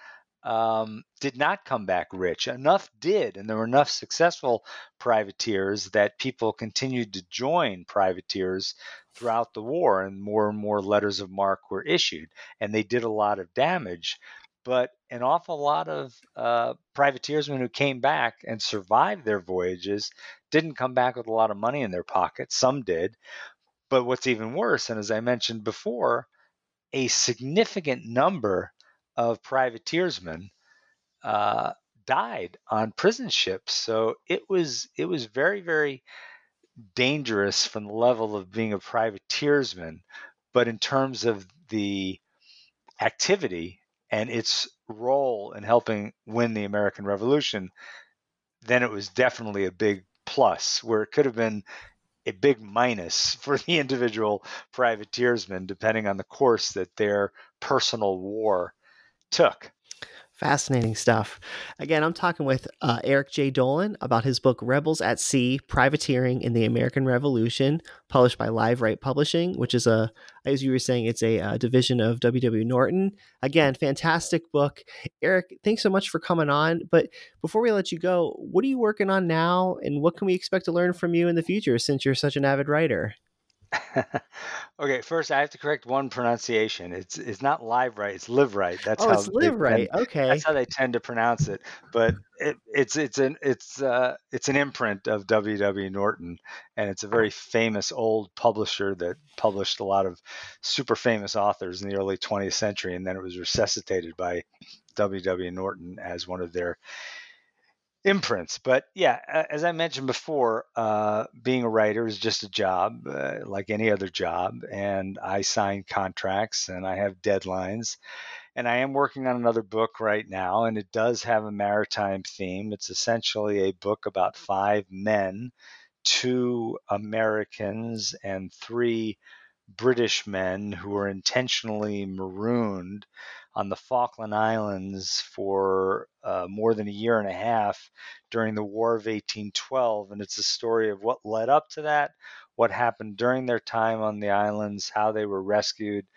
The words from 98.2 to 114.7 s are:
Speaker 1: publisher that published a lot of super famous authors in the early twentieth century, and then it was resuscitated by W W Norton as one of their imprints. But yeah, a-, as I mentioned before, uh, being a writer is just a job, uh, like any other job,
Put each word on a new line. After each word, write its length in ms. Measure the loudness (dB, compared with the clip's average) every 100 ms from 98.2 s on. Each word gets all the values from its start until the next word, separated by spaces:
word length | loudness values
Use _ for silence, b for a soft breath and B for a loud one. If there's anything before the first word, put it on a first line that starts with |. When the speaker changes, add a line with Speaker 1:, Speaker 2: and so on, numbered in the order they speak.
| -4 -8
Speaker 1:
publisher 600 | -6 -2 -2 -2 -4 -2
that 200 | -6 -8 _ -2
published 420 | -2 0 -4 -4
a 60 | 0
lot 200 | 0 0
of 160 | -4 B B B B
super 360 | -6 -4 0 0
famous 400 | 2 0 -2 0
authors 440 | 2 2 -4 -8
in 60 | -6
the 80 | -2
early 220 | -2 -4
twentieth 360 | -4 -2 -2
century, 420 | 0 -2 -2 -6 -6
and 120 | -6
then 80 | -6
it 80 |
was 140 | -8 -8
resuscitated 800 | -4 0 0 0 -2 -4 -4 -6
by 260 | -4 -4 -8 _ B B _ -2
W 260 | -2 0
W 300 | -2 -2 -4
Norton 480 | -4 -6 -6 -12 -12
as 240 | -10 -10 -8
one 140 | -8
of 100 | -6
their 260 | -4 -4 -6 B B B B B B B B B _ _ _
imprints. 560 | 2 2 2 -2 -4 -6
But 240 | 2 2 2
yeah, 260 | 2 2 2 0
a-, 240 | -2 -2
as 120 | -2
I 80 | -2
mentioned 340 | 0 -2 -2 -4
before, 600 | -4 -4 2 2 2 -4 -4
uh, 500 | 0 0 0 0 -4 -4
being 220 | 0 2
a 60 | 4
writer 360 | 4 4 4 -2
is 140 | -2
just 240 | -2 -2
a 60 | -4
job, 580 | -2 0 2 0 -2 -8
uh, 300 | -4 -4 -6 -6
like 260 | -8 -4
any 180 | 0 2
other 180 | 2 0
job, 520 | -4 -4 -2 -4 -6 -10